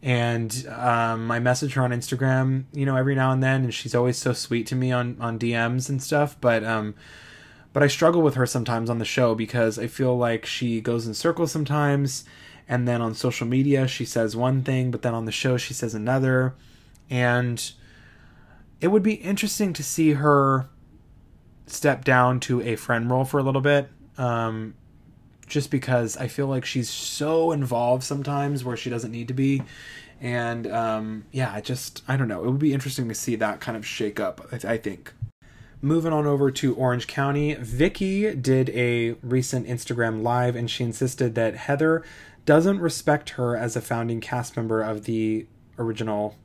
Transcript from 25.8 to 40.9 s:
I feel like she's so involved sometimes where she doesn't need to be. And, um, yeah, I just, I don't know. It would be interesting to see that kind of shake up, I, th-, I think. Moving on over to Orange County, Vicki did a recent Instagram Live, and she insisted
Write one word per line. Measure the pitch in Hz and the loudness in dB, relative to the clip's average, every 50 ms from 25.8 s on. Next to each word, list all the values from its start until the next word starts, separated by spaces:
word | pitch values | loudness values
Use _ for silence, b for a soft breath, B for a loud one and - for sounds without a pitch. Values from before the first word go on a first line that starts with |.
| 127 - 131 123 117 110 - - | 0 2 0 2 2 0 -4 -6
I | 135 120 | -6 -8
feel | - - 143 135 | -4 -4 -2 -2
like | 135 131 123 | -2 -4 -4
she's | - - 131 120 - | -4 -4 -4 -4 -4
so | - - - - - - 147 151 160 165 165 165 | -6 -8 -8 -8 -6 -4 -2 0 2 2 2 2
involved | 165 147 139 120 120 117 120 120 123 131 131 | 2 0 0 0 0 0 2 2 2 0 0
sometimes | - 143 139 139 143 143 143 139 139 147 139 123 | -4 -6 -4 -4 -4 -2 -2 -2 -2 -2 -4 -4
where | 127 120 | -6 -6
she | 113 - 127 | -6 -6 -4
doesn't | 120 117 113 113 | -4 -4 -6 -6
need | 113 117 117 117 | -8 -8 -8 -6
to | 127 | -2
be. | 131 135 135 139 135 - B B B B B B B B B B B | 0 2 2 2 0 -2 B B B B B B B B B B B
And, | 131 123 120 120 120 117 117 117 113 | -8 -4 -4 -2 -2 -4 -4 -6 -6
um, | - 104 113 113 113 110 110 110 110 110 107 104 - | -4 -2 -2 0 0 -2 -2 -4 -6 -8 -10 -12 -8
yeah, | - 131 131 113 98 | -4 -4 -4 -4 -4
I | 107 | -8
just, | 107 - 127 127 - - - - - - | -6 -6 -6 -6 -6 -12 -14 -14 -6 -2
I | 131 135 | 0 0
don't | 135 113 | 0 -2
know. | 104 87 85 | -2 -2 -2
It | 120 | -2
would | 131 139 | 0 2
be | 147 151 135 | 2 2 2
interesting | 139 131 139 127 - 127 117 | 2 -2 -4 -4 -4 -4 -4
to | 110 | -4
see | - - - 120 | -6 -4 -4 -2
that | 110 110 107 101 - | 0 0 -2 -2 -4
kind | - - 113 110 | -6 -8 -8 -6
of | 101 | -8
shake | - - - 113 104 104 - | -8 -6 -4 -4 -4 -2 -2
up, | 104 92 90 - - - | -4 -4 -4 -8 -14 -12
I, | - 123 | -12 -8
th-, | - | -4
I | 95 117 113 | -2 -4 -2
think. | - 107 98 87 - - - - - - - _ B B B B B B B B - | -2 -6 -8 -8 -16 -20 -14 -12 -12 -12 -12 _ B B B B B B B B 0
Moving | 139 156 165 160 165 160 | 2 2 2 2 2 0
on | 151 151 | 2 2
over | 147 143 139 139 139 | 2 2 4 2 2
to | 131 135 - 135 120 | 0 2 0 0 0
Orange | 101 131 127 123 120 123 | 2 2 2 2 0 -2
County, | - - - 139 139 139 143 147 147 151 | -6 -4 -2 0 0 0 0 0 -2 -2
Vicki | - 123 110 113 123 151 196 202 - 202 190 190 196 208 214 - | -4 -6 -6 0 2 2 2 2 0 -2 0 0 0 0 0 -2
did | 135 123 131 131 131 131 131 | -2 2 2 4 4 4 2
a | - 117 123 120 120 120 117 113 120 - | 0 0 0 2 2 2 0 0 -2 -4
recent | - 120 123 131 127 - - 127 120 117 | -4 0 0 0 0 0 -2 -4 -2 -4
Instagram | 123 120 - - 131 120 117 113 110 110 107 | -6 -6 -4 -6 -2 0 0 0 0 -2 -2
Live, | 117 120 123 123 123 120 | 0 0 2 2 0 0
and | 123 120 117 | -2 -4 -4
she | - - 123 | -4 -4 -4
insisted | 117 | -4